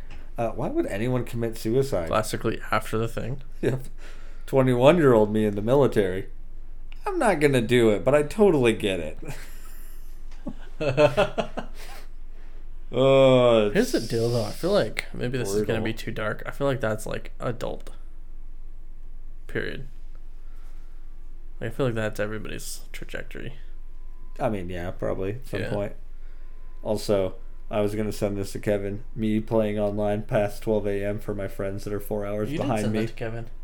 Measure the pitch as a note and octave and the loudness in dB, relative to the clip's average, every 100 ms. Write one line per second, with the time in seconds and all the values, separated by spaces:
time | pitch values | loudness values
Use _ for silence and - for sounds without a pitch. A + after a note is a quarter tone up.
0 | - - - - A2+ G#2 D#3 D#4+ - G2 | -8 -8 -8 -4 -2 -2 -2 -2 -2 -2
1 | A#2+ B2+ A#2 A#2 A#2 - A2 A2 - F#2+ | 0 0 -2 -2 -2 -2 0 2 2 0
2 | E2 G#2+ - G#2+ A#2 - - G#2+ - A2 | 0 0 0 -2 -2 -2 -2 -2 0 -2
3 | A2+ - A2 C#3 - - B2 C3 - - | -2 -2 -4 -6 -6 -2 -2 0 -4 -8
4 | - - - - - C3+ B2+ B2 C3+ F3 | -8 -8 -8 -8 2 4 6 8 8 8
5 | C#3+ A2+ G#2 G#2+ G#2+ G#2 G#2 C#3 A#2+ A2 | 8 8 6 4 2 2 4 6 6 4
6 | F#2+ F#2 - - - - - - - - | 2 0 -4 -8 -8 -8 -8 -8 -8 -6
7 | G#4 F#4 A#3+ E3 D3 C3 A2 B2 A2+ G2+ | -4 2 4 6 6 4 4 6 6 4
8 | C3 D3 D3 - G3+ D3+ A#2+ G2+ G#2 F#2 | 4 4 4 6 6 8 4 4 0 0
9 | D#2 D#2 - - - - - - - - | -4 -6 -6 -8 -8 -8 -8 -8 -8 -8
10 | - - - - - - - - D3+ C3 | -8 -8 -8 -6 -8 -8 -8 -4 0 6
11 | D3 G#3 G3 - - - - - - - | 6 6 0 0 -4 -6 -6 -6 -8 -8
12 | - - - - - - - - - B2+ | -8 -8 -8 -8 -8 -8 -8 -8 -2 4
13 | C3+ C3+ C3+ B2+ B2 A2+ G#2 G#2+ B3+ - | 6 10 10 10 8 8 6 4 2 0
14 | A#2 A#2 A#2 A#2+ G#2+ - E3+ G3+ B2 - | 0 0 2 2 0 -2 2 2 2 -2
15 | - A#2+ B2 B2+ G#2 G2+ G#2+ A2+ G#2+ A2 | -6 -4 -2 -2 0 0 0 0 -2 -4
16 | A#2 G#2+ G#2+ A#2 B2 - C#3 B2 A2 G#2+ | -4 -4 -2 -4 -4 -2 0 0 0 -2
17 | - - - - B2+ A#2 A2 - - - | -4 -4 -6 -4 -4 -4 -4 -4 -6 -8
18 | - - - - - - - - - - | -8 -8 -8 -6 -6 -6 -8 -8 -8 -8
19 | - - - - - - G2+ D#2+ - - | -8 -8 -6 -8 -6 -4 -4 -6 -8 -8
20 | - - - - - - - - - - | -8 -8 -8 -8 -8 -8 -8 -8 -8 -8
21 | - - - - - - A2+ - C3 A2+ | -8 -8 -8 -8 -8 -6 -6 0 0 0
22 | G#2+ A2+ G#2+ G#2+ - - - - - - | -2 -2 -4 -4 -6 -6 -6 -8 -8 -8
23 | - - - - - - - - - - | -6 -6 -6 -6 -8 -6 -6 -6 -6 -8
24 | - - - - C3 G#2 F2+ F2 F2 - | -8 -8 -8 -2 -2 -2 -4 -4 -4 -4
25 | A2 G2+ F#2+ A#2+ - A2 - G2+ G#2 - | -4 -2 -2 -4 -4 -4 -2 -2 -4 -6
26 | - - - - - - - - - G#2 | -8 -8 -8 -8 -8 -8 -8 -6 -2 -2
27 | - G2+ F#2 - - - - A2 G#2 G#2+ | 2 2 2 -4 -8 -8 -2 0 2 0
28 | G#2 - G#2 G2+ G2 - - G2+ G2+ G#2 | -2 0 0 0 -4 -2 0 0 0 -4
29 | - A#2 A2 A2 G#2+ A2 G#2+ G#2 G#2 G#2 | -6 -2 2 2 2 2 2 2 0 2
30 | G#2 G#2+ - A#2+ G2+ - A2 G#2+ G2+ G2+ | 0 0 0 2 2 0 0 2 2 0
31 | G2+ G2+ - G2+ G2 - G2 G2+ G#2 G2+ | -2 -2 -4 -4 -4 -4 -4 -4 -4 -4
32 | - G#2+ G2+ G#2 G#2+ - C#3 A2 G#2+ G#2+ | -2 -2 -2 -2 -2 0 0 0 0 0
33 | A2 - A2+ A#2 A#2 - | -2 -4 -6 -6 -6 -8